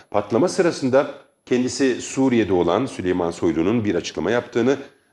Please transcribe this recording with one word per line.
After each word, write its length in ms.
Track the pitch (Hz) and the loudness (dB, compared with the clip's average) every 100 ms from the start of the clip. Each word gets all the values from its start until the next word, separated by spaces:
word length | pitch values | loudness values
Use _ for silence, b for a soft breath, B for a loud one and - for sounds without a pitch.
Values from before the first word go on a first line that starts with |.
| B | B
Patlama 360 | 104 104 143 175 | -4 0 0 0
sırasında 640 | 180 170 - 131 131 147 - - _ - | 2 0 0 0 2 0 -6 -20 _ -2
kendisi 560 | 123 127 120 135 113 | 0 0 0 0 0
Suriye'de 520 | - - 135 120 98 | -4 0 2 2 2
olan 320 | 92 85 92 131 | 2 2 2 0
Süleyman 460 | - 90 92 85 | -4 -2 0 -2
Soylu'nun 540 | 85 90 78 87 120 104 | -2 -2 0 0 0 0
bir 100 | 85 | -2
açıklama 360 | - - 127 | -4 -4 -2
yaptığını, 460 | 120 117 123 120 135 - B B | -2 -2 0 0 0 -4 B B